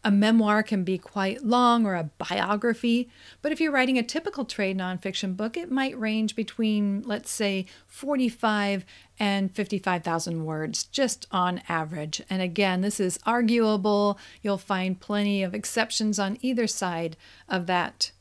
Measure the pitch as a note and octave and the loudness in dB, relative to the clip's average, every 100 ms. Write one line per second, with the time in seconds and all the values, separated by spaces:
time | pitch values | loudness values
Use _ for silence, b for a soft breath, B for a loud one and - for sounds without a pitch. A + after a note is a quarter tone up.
0 | A3 G3+ G#3+ A3+ G#3 G#3+ G#3+ G3+ F3+ F#3 | 4 4 6 6 6 4 2 0 0 -2
1 | - G3+ F#3+ B3 B3+ B3 B3 A#3+ G#3+ F3+ | -4 -2 -2 -2 0 4 6 6 4 0
2 | D#3 _ - F#3+ F3+ G#3 A#3+ A3+ A#3+ A#3 | -4 _ -4 0 0 2 0 0 2 0
3 | A#3+ B B B D4+ D#4+ D#4+ C#4 B3+ C4 | 0 B B B -4 0 0 2 2 2
4 | A#3 - E4+ E4+ B3+ - G3 F#3+ F#3 F3+ | 0 -4 -6 -6 -8 -2 -2 -2 -4 -4
5 | G3 F#3+ F#3+ F#3 G#3+ E4+ F4 C4 C4+ B3+ | -6 -4 -6 -4 -4 -4 -4 -2 -2 -2
6 | A3 A3 A3 - A3 - A3 G#3+ G3+ G3 | -2 0 -2 -2 -6 -2 0 2 0 -2
7 | C4 G#3+ - - G#3 F#3+ F#3 B B - | -4 -6 -6 -2 -2 -2 -6 B B -10
8 | C#4 C#4+ B3 - A3+ G#3 G3+ G3 F#3 B | -4 0 0 0 0 0 0 -2 -6 B
9 | B - G#3 G3 F#3+ F#3+ G3 G3+ F#3+ F3+ | B -4 0 0 -2 -4 -4 -2 0 0
10 | E3+ E3 E3+ E3 D#3 D#3 D#3 - - - | 0 -2 -2 -4 -4 -4 -4 -6 -6 -2
11 | C4 - - F#3+ F3+ F3+ - E3 D#3 D3+ | 0 -2 -4 0 0 -2 -4 -4 -2 -6
12 | D3+ - - F#3+ F#3 E3 G3 F#3 G3 - | -6 -8 -6 -4 -2 0 2 2 0 0
13 | F#3 F3 - A#3+ A#3 A#3 A3 G#3 G3+ G#3 | -2 -2 0 2 4 4 4 4 2 4
14 | G#3 G3+ B B G#3 G3 - F#3+ F#3 F#3 | 2 0 B B -4 -4 -2 -2 -2 -4
15 | - G#3 G3+ G3+ F#3 G#3+ - - A3 - | -4 -2 0 0 -2 -4 -4 -2 -2 0
16 | G#3+ G#3 G3 G#3+ B3+ B3 A3 - F#3 E3+ | 0 0 -2 -2 -2 0 -2 -2 -2 -2
17 | E3 D#3+ B B B F#3+ F3 F3+ - - | -4 -6 B B B -4 0 0 -2 -4
18 | - _ | -8 _